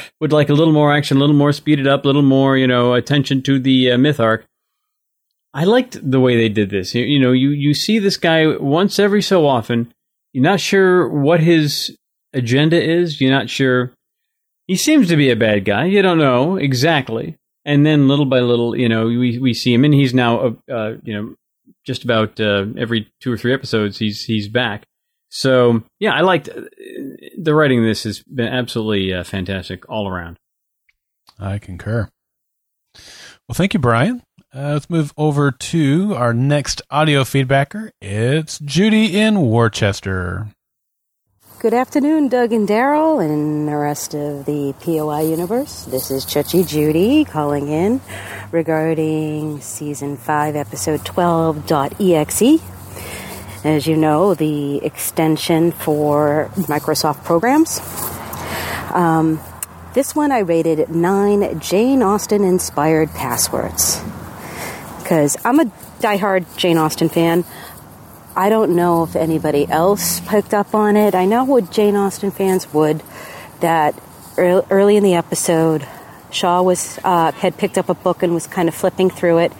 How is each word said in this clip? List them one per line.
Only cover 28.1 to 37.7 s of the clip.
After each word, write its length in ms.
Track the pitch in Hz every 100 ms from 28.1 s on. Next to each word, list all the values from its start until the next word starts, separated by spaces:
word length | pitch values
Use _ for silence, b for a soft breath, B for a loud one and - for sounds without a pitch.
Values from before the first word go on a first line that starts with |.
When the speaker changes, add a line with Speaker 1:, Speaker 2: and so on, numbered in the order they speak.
| 101
Speaker 1:
been 260 | - 127 117
absolutely, 640 | 127 117 117 110 101 95
uh, 100 | 90
fantastic 640 | 87 98 92 95 87 92 -
all 200 | 110 101
around. 300 | 90 85 85 _ _ _ _ _ _ _ _ _ -
Speaker 2:
I 200 | 95 104
concur. 500 | - 90 - 117 98 _ _ _ _ _ _ _ _
Well, 600 | - - - - - -
thank 200 | 127 190
you, 60 | 202
Brian. 420 | 123 113 165 247 - _ _
Uh, 200 | 131 143
let's 180 | 147 -
move 240 | 170 147 -
over 360 | 151 143 143
to 640 | - - 170 143 156 208 147
our 180 | 120
next 480 | 117 135 147 - - -
audio 320 | 143 156 143
feedbacker. 680 | 127 135 131 139 139